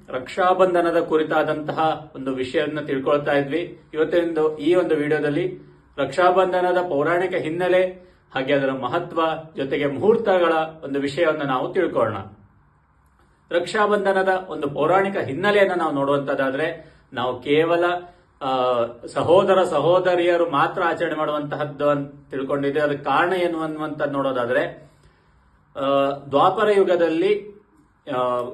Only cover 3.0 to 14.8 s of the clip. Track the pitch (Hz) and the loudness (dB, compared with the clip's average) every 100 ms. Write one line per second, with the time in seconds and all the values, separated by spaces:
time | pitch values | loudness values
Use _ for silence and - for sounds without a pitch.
3 | 151 147 147 143 139 160 170 - - 151 | 0 0 2 0 0 -4 -6 -12 -8 -2
4 | 160 175 170 156 156 156 147 180 160 151 | 0 2 0 0 0 0 2 2 2 0
5 | 147 151 147 147 185 - - - _ - | 0 0 0 -2 -4 -6 -16 -20 _ -6
6 | 135 - 180 190 185 180 180 180 175 139 | -4 2 4 4 2 2 2 0 0 0
7 | 151 175 180 175 151 170 180 185 185 - | 0 0 0 -2 -4 -2 2 2 2 -2
8 | - _ _ 135 131 143 135 131 120 170 | -20 _ _ -6 0 0 0 -2 -4 -4
9 | 156 165 165 151 - - 139 151 143 135 | -4 -2 -2 -2 -8 -8 -4 -2 -2 0
10 | 196 233 208 185 170 160 160 - 139 139 | 2 2 4 2 2 0 -2 -8 -8 -4
11 | 139 175 160 147 139 131 156 196 165 143 | -4 0 0 0 -2 -2 -2 -2 -2 0
12 | 113 107 101 - - _ _ _ _ _ | -2 -2 -10 -18 -20 _ _ _ _ _
13 | _ _ _ _ - 170 175 214 208 202 | _ _ _ _ -4 -4 -2 0 2 2
14 | 196 190 190 185 - 156 143 135 | 2 2 2 0 -2 -6 -4 0